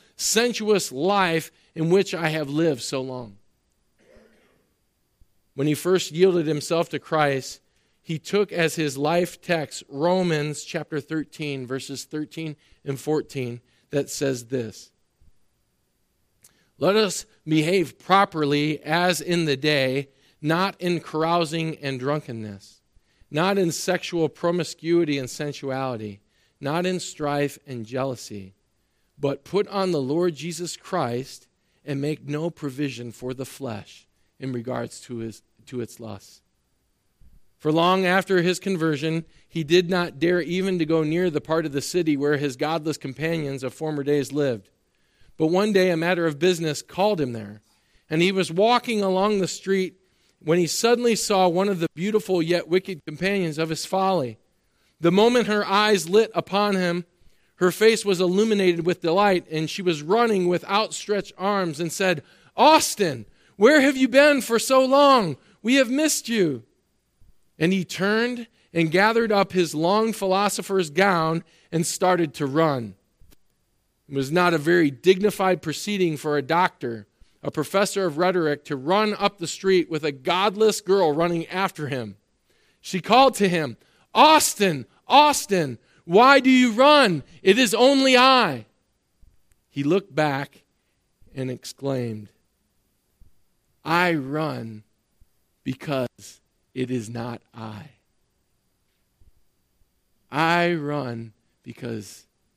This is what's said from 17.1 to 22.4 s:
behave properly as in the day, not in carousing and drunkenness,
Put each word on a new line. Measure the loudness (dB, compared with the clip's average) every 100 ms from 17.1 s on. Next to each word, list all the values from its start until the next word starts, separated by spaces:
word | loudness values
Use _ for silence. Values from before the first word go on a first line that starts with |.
| -4 -12 _
behave | -2 0 2 0 0 -6
properly | 2 4 4 0 0 0 0 -4
as | -2 0 0 0
in | -2 0 0
the | 0
day, | 0 0 0 -2 -6 _ _ _
not | -2 0 -2 -2
in | -4 -4
carousing | -4 -4 0 0 0 -4 -6 -6
and | -8 -6
drunkenness, | -4 -4 -6 -10